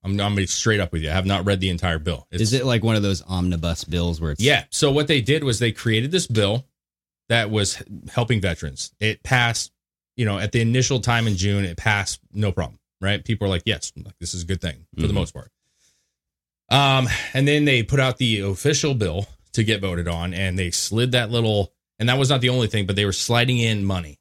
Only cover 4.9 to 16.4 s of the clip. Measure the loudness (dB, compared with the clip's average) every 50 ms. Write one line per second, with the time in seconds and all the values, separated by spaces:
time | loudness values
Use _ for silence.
4.9 | 4 2 2 2 2 0 2 0 0 0 0 -2 0 0 0 -2 -2 -2 -2 0
5.9 | 0 0 0 0 -2 -2 -2 0 0 2 2 2 0 -2 -4 _ _ _ _ _
6.9 | _ _ _ _ _ _ _ _ 0 0 0 2 0 0 0 0 -2 -6 -12 -16
7.9 | -16 -18 -16 -6 -2 -2 0 0 0 0 0 -2 -2 -2 -6 -10 -8 -10 -12 -14
8.9 | _ _ -2 -2 -2 -4 _ 0 2 2 2 2 0 -4 -6 -10 _ _ _ _
9.9 | _ _ _ _ _ -2 -2 0 0 -2 -4 -2 0 2 2 2 2 2 2 2
10.9 | 0 0 0 2 2 2 2 0 0 0 0 0 0 0 -2 -2 -6 -2 0 0
11.9 | 0 0 0 -4 -8 -10 _ _ -4 -2 -2 0 0 -2 -4 -6 -8 _ _ _
12.9 | _ _ -2 -2 -2 -2 -2 -4 -4 -2 0 0 -2 0 0 -2 -4 -4 -6 -12
13.9 | _ -14 -18 -18 -16 _ -10 -8 -8 -8 -4 -6 -6 -4 -4 -8 -8 -10 -18 _
14.9 | -6 -2 -2 0 0 0 -2 -4 -8 -16 -18 -18 _ _ _ _ _ _ _ _
15.9 | _ _ _ _ _ _ _ _ _ _